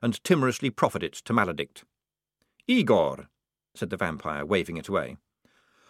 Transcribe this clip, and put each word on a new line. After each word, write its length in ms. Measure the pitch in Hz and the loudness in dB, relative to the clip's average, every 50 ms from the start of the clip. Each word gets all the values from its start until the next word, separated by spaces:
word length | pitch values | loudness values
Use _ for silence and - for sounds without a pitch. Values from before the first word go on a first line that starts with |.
and 200 | - 117 107 - - | -2 -2 -2 0 0
timorously 440 | - 185 156 131 127 117 - 143 131 | 2 2 4 2 0 0 -2 -4 -4
proffered 340 | 107 - - 113 - 107 | 0 2 2 2 2 0
it 120 | 87 78 - | -6 -6 -8
to 180 | - - - | -8 -4 0
Maledict. 520 | 113 117 101 90 80 73 73 - - - - _ _ _ _ _ _ _ _ _ _ _ _ _ _ _ _ | 2 2 2 2 0 -4 -6 -8 -10 -20 -20 _ _ _ _ _ _ _ _ _ _ _ _ _ _ _ _
"Igor," 640 | - 254 247 165 123 117 92 78 71 65 - - - _ _ _ _ _ _ _ _ - | 0 2 4 4 6 6 4 4 2 0 -6 -12 -16 _ _ _ _ _ _ _ _ -12
said 140 | - 87 85 | -8 -8 -6
the 80 | 92 | -4
vampire, 480 | 92 98 85 80 71 - 82 76 71 71 | -2 -2 -2 -4 -4 -6 -6 -6 -6 -2
waving 320 | 76 101 92 82 - 85 | 0 0 0 0 -2 -6
it 120 | 80 69 - | -8 -6 -2
away. 280 | 98 90 69 64 - - _ _ _ _ _ _ _ _ _ _ _ _ _ | -2 -2 -2 -4 -8 -16 _ _ _ _ _ _ _ _ _ _ _ _ _